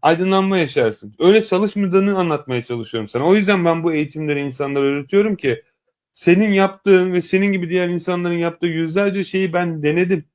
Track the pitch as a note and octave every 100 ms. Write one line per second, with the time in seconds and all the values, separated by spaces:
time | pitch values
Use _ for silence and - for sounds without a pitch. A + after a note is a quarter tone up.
0 | C#3+ E3 F#3 F#3+ F#3+ F#3+ D3+ C#3 A#2 G#2+
1 | G#2 - E3+ G#3+ A3 F#3 G3+ G3+ G3 F#3
2 | G3 G3 F3 D3 D3 B2 A2+ A#2+ A2+ A#2
3 | G#2+ A#2+ D3+ G3+ G3 G3+ E3+ E3 E3 D#3
4 | D3+ D#3 D3+ C#3+ C#3+ C3 C#3 C#3 C#3 C#3+
5 | C#3 G3 G#3+ G3+ C#3 A#2 _ _ _ _
6 | _ - - F3+ G#3+ G3 G3 F#3+ - F#3
7 | F#3 F3+ F3 F#3+ G3+ F#3+ F3 F3+ F3 F3
8 | F3 F3+ F3 E3+ E3+ E3+ F3 D#3+ E3 E3+
9 | G3+ G3 F#3 F#3 F#3+ E3+ F3 D#3+ D3 D#3+
10 | F3+ F#3 D3